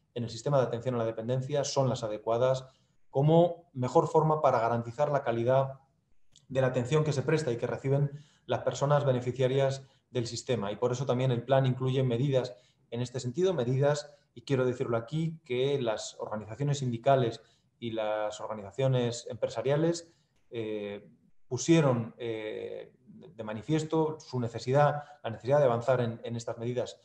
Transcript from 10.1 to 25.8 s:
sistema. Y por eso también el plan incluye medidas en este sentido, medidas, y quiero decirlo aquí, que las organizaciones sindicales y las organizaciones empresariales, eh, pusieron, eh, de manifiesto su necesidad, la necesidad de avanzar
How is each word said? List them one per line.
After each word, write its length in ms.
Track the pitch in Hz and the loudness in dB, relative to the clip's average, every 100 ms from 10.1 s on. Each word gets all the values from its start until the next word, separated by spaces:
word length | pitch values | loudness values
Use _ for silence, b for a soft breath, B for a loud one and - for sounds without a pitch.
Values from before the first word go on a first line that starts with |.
| 123 117 | -4 -4
sistema. 440 | 117 - 113 101 | -6 -2 -2 -2
Y 60 | 104 | -2
por 140 | 123 | -2
eso 120 | 123 135 | 0 0
también 260 | 123 131 | 0 2
el 120 | 117 | 0
plan 220 | 131 135 131 | 2 4 4
incluye 380 | 127 131 131 | 0 0 0
medidas 520 | 127 117 143 127 117 B B B _ | 0 2 2 0 -2 B B B _
en 100 | 120 | -6
este 220 | 123 127 | -6 -6
sentido, 320 | 123 127 185 | -6 -2 0
medidas, 580 | 160 120 131 143 147 - B B | 0 0 2 2 0 -6 B B
y 80 | - | -18
quiero 240 | - 131 127 | -2 0 0
decirlo 320 | 123 120 117 | -2 -2 -2
aquí, 420 | 113 156 165 165 - | -2 -4 -4 -6 -6
que 360 | 123 139 139 | -2 0 0
las 360 | 117 104 - - | -2 -4 -8 -12
organizaciones 600 | 117 107 101 113 143 139 | -10 -8 -10 -4 -2 -2
sindicales 640 | 127 113 139 135 117 - b b _ _ | -2 0 4 4 2 -4 b b _ _
y 120 | 117 | -6
las 500 | 110 107 107 107 107 | -4 -2 -2 -4 -6
organizaciones 840 | 107 107 101 - 135 127 120 120 - | -10 -10 -8 -2 2 2 0 -4 -10
empresariales, 800 | 120 131 117 123 147 165 170 b b b _ _ | -4 -4 -2 0 2 2 0 b b b _ _
eh, 580 | 120 107 107 101 104 - _ _ - - | -8 -6 -6 -6 -10 -14 _ _ -20 -10
pusieron, 680 | 127 - 165 143 120 113 - | -4 4 4 4 2 -2 -8
eh, 760 | 120 110 107 107 107 104 110 _ - | -8 -6 -8 -8 -10 -12 -14 _ -20
de 380 | 110 110 113 107 | -20 -20 -12 -10
manifiesto 720 | 107 127 156 156 160 156 156 | -8 -2 0 0 0 0 -4
su 200 | - 127 | -6 -4
necesidad, 600 | 117 - 127 139 143 147 B B | -4 -4 0 4 4 2 B B
la 60 | 117 | -10
necesidad 300 | 113 - 147 | -6 2 4
de 60 | 131 | 6
avanzar 360 | 117 | 4